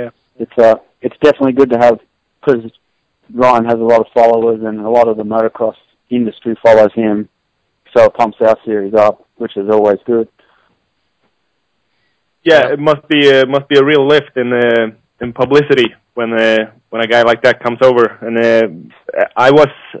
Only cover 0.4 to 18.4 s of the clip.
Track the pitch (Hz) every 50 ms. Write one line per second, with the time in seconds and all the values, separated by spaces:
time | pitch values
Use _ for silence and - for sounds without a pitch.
0.4 | 113 - _ - 117 113 110 - - _ _ _ - 123 - - 151 151 - -
1.4 | 135 135 123 135 139 127 120 117 120 120 113 107 - _ _ _ _ _ _ _
2.4 | - 147 131 113 113 117 - _ _ _ _ _ _ _ _ _ _ _ 110 120
3.4 | 127 127 123 117 117 117 117 113 113 113 117 113 110 - - 123 117 117 117 113
4.4 | 113 117 113 110 110 110 107 107 104 110 120 120 117 117 110 110 107 107 110 113
5.4 | 113 110 - - 117 110 - _ _ _ _ _ _ _ 123 123 120 107 - -
6.4 | - 117 113 - - 117 110 110 107 104 - 113 113 107 104 104 104 - _ _
7.4 | _ _ _ _ _ _ _ _ _ _ - 120 113 104 - - 120 107 - -
8.4 | 113 110 110 - _ 117 107 104 98 98 110 107 104 107 101 - _ _ _ -
9.4 | 117 107 - 104 98 104 107 107 104 104 98 - _ - 120 117 113 - _ _
10.4 | _ _ _ _ _ _ _ _ _ _ _ _ _ _ _ _ _ _ _ _
11.4 | _ _ _ _ _ _ _ _ _ _ _ _ _ _ _ _ _ _ _ _
12.4 | _ 165 160 147 127 123 143 143 147 156 151 143 - - 156 147 143 139 135 135
13.4 | 131 127 139 139 139 - 143 139 139 147 151 143 135 139 151 147 143 - _ 131
14.4 | 123 123 123 120 120 120 117 117 113 110 110 _ _ _ _ _ 127 120 117 -
15.4 | 127 127 139 147 147 147 139 131 120 - - _ _ _ _ 120 117 113 117 113
16.4 | 113 113 110 110 110 110 _ _ _ _ - 113 113 110 117 120 117 117 117 117
17.4 | - 127 117 - - 120 117 113 131 131 123 120 117 107 - - 107 117 117 117